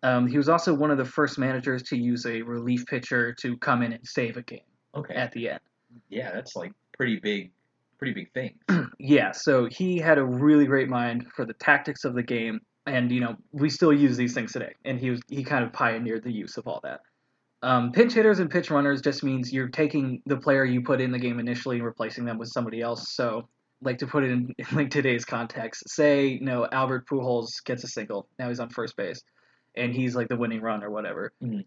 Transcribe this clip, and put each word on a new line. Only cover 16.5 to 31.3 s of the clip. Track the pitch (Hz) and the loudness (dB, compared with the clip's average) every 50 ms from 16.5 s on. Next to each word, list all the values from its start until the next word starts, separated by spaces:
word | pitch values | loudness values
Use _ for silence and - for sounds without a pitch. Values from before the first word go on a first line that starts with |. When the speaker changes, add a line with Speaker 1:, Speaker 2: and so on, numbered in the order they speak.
| - | -8
Speaker 1:
of | - - - | -10 -8 -6
all | 80 - - | -8 -6 -6
that. | 69 64 73 _ _ _ _ _ _ _ _ _ _ _ _ - | -10 -12 -12 _ _ _ _ _ _ _ _ _ _ _ _ 0
Um, | 127 131 123 120 120 123 | 2 4 4 4 2 6
pinch | 175 233 240 233 | 6 6 6 6
hitters | 226 214 220 208 185 | 6 6 6 6 6
and | 185 156 | 2 0
pinch | - 175 170 - | 0 0 0 2
runners | 160 143 143 143 143 131 135 | 2 2 4 4 2 2 2
just | 147 139 143 - | 0 0 0 -2
means | 139 135 131 127 120 127 | -2 0 0 -2 -2 -2
you're | 135 131 123 | -2 -2 -2
taking | 127 - 156 147 147 151 135 131 127 - - | 0 0 0 2 2 0 0 0 -2 -6 -2
the | 139 143 | -2 -2
player | 127 - 151 139 135 135 | 0 2 2 4 4 4
you | 127 123 123 123 | 4 2 0 2
put | 131 139 127 | 2 0 2
in | 127 127 123 | 2 0 0
the | 123 | 0
game | 123 123 120 120 | -2 -2 -2 -2
initially | 117 120 120 117 - 135 123 | -2 -2 -4 -4 -2 -4 -4
and | 120 117 | -2 -2
replacing | 117 113 _ 113 110 - - 120 | -4 -4 _ -6 -6 -6 -6 -6
them | 120 113 113 | -4 -4 -6
with | 117 120 | -8 -6
somebody | - 127 120 113 110 113 | -4 -4 -4 -4 -4 -4
else. | 117 117 120 110 98 - - | -4 -4 -4 -4 -6 -10 -4
So, | - 127 120 110 117 117 _ _ _ _ _ _ _ - | -2 -2 -2 -2 -4 -8 _ _ _ _ _ _ _ -4
like, | 135 127 123 | -4 -4 -4
to | 147 | -4
put | 131 - 151 139 | -2 0 0 2
it | 131 | 2
in, | 127 123 123 123 123 | 2 0 -2 -2 -6
<laughs> | - | -10
in, | - - 131 | -8 -4 0
like, | 143 143 135 | 0 0 0
today's | 131 147 139 135 123 117 113 | 0 2 2 2 2 0 -2
context, | - - 117 117 113 - 127 113 113 - - - - | -4 -6 -6 -6 -6 -6 -8 -8 -8 -10 -12 -14 -12
say, | - - 151 147 143 139 139 139 | 0 4 6 6 6 6 4 2
you | 131 - 135 | 0 0 -4
know, | 135 127 123 117 - | -2 0 0 0 0
Albert | - 131 131 131 131 127 123 - | 0 0 0 0 0 -2 -4 -2
Pujols | 143 139 123 127 123 120 113 113 - - - | -2 -2 0 2 0 0 0 -4 -8 -12 -6
gets | - 127 123 123 | -6 -6 -6 -6
a | 117 | -8
single, | - - 110 104 110 101 98 _ _ _ | -8 -8 -8 -6 -6 -8 -8 _ _ _
now | 131 123 | -6 -6
he's | 120 123 | -4 -4
on | 120 117 | -6 -8
first | - - 117 113 - | -6 -6 -6 -6 -6
base, | - 104 90 - - - _ _ _ _ _ _ _ _ _ _ | -6 -6 -6 -6 -10 -14 _ _ _ _ _ _ _ _ _ _
and | - 123 120 120 | -4 -2 -2 0
he's, | 127 127 123 123 | 0 0 0 0
like, | 123 117 110 | -2 -2 -2
the | 127 | -2
winning | 120 120 113 113 110 | -2 -2 -2 -2 -4
run | 110 113 110 104 101 | -2 -2 -4 -4 -4
or | 104 | -6
whatever. | 104 107 107 90 - - 95 117 | -6 -6 -6 -6 -6 -6 -8 -10